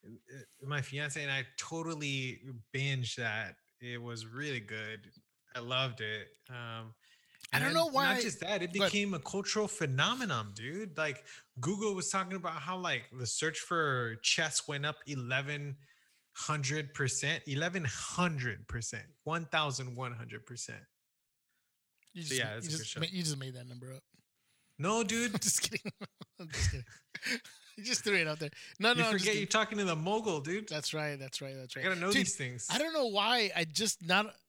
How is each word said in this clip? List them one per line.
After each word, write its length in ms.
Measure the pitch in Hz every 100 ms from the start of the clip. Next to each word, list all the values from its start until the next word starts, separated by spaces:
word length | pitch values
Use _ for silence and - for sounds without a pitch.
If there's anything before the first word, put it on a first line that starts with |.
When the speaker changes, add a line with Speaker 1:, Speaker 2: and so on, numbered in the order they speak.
Speaker 1:
uh, 600 | - 113 _ 135 - _ 135
my 140 | 143
fiance 400 | 131 135 147 151
and 80 | 143
I 140 | 135 127 -
totally 840 | - 165 165 160 147 135 127 - 131 120 -
binged 400 | 135 143 135 117 -
that. 380 | 117 107 101 - _ _
It 220 | 123 120
was 240 | 120 117 113
really 320 | 120 147 127
good. 400 | 101 110 107 110 101 - _ _ _
I 60 | 127
loved 400 | 120 131 131 113
it. 280 | 110 107 98 - -
Um, 440 | 123 117 113 113 113 _ - _ - -
Speaker 2:
I 60 | -
don't 80 | 277
Speaker 1:
and 60 |
Speaker 2:
know 100 | 330
Speaker 1:
not 80 | 330
Speaker 2:
why, 280 | 269 277 254
Speaker 1:
just 200 | 233 -
that, 220 | - 202
it 100 | 175 190
Speaker 2:
but 140 | 196
Speaker 1:
became 240 | 202 202
a 40 | 180
cultural 480 | - 196 196 220 208
phenomenon, 840 | - 156 131 165 254 233 127 107
dude. 440 | 101 120 175 214 151
Like, 240 | 151 139 - - - -
Google 340 | 135 202 214
was 140 | 190 -
talking 260 | 196 180
about 200 | 190 175
how, 220 | 160 143 185
like, 260 | 180 131 - 127
the 100 | 120
search 340 | - 156 160
for 560 | - 170 151 127 117 113
chess 440 | - - 160 - -
went 180 | 143
up 120 | 147 151 -
eleven 720 | 143 123 131 139 147 143 135 - - _ _ _
hundred 600 | - - 151 131 151 143
percent, 480 | - 135 - 143 160 -
eleven 380 | 139 170 185
hundred 840 | 147 - - - 180 151 123 98 -
percent, 380 | 120 110 117 151 _
one 200 | - 165
thousand 500 | 160 160 151 131 127
one 180 | 120 127
hundred 320 | 117 120 110 -
percent. 340 | 120 - 110 - _ _ _ _ _ _ _ _ _ _ _ _
Speaker 2:
You 80 | -
Speaker 1:
So, 60 | 156
Speaker 2:
just, 120 | 131
Speaker 1:
yeah, 140 | 113 107
it's 80 |
Speaker 2:
you 40 | 170
Speaker 1:
a 40 |
good 60 | 156
Speaker 2:
just 120 | 110
Speaker 1:
show. 100 | -
Speaker 2:
ma-, 60 | 165
you 120 | 185
just 160 | 165 143
made 160 | 131
that 140 | 123 123
number 240 | 123 127
up. 100 | 131 _ _ _ _ _ _ _ -
Speaker 1:
No, 240 | 160 226
dude. 300 | 208 226 240
Speaker 2:
<laughs> 0 |
I'm 60 | 202
just 200 | 202 -
kidding. 320 | - 214 202 - 208
<laughs> 260 | _ - _
I'm 80 | 170
just 200 | - -
kidding. 160 | 135 120 - _ - -
<laughs> 140 | 240 - - - -
You 60 |
just 200 | 208 220
threw 120 | 320 190
it 120 | 160
out 100 | 156
there. 120 | 147 - - -
No, 100 | 214
Speaker 1:
You 60 | 240
Speaker 2:
no, 40 | 233
I'm 60 |
just 0 |
Speaker 1:
forget 120 | 202 196
Speaker 2:
kidding. 80 | 208
Speaker 1:
you're 80 | 202
talking 300 | 220 214 208
to 60 |
the 120 | 190 160
mogul, 440 | 165 214 220 160
dude. 280 | 143 190 214
Speaker 2:
That's 240 | 151 143
right. 260 | 156 151 143
That's 220 | 135 -
right. 140 | 139 135
That's 180 | 131
Speaker 1:
I 60 | -
Speaker 2:
right. 80 | 165
Speaker 1:
gotta 120 | 180
know 80 | 180
Speaker 2:
Dude, 80 | 208
Speaker 1:
these 160 | 185 -
things. 300 | 131 123 -
Speaker 2:
I 60 | 202
don't 160 | 320
know 140 | 320 247
why 440 | 202 208 247 208 175
I 80 |
just 400 | 165 156 214 - 165
not 200 | 185 208 -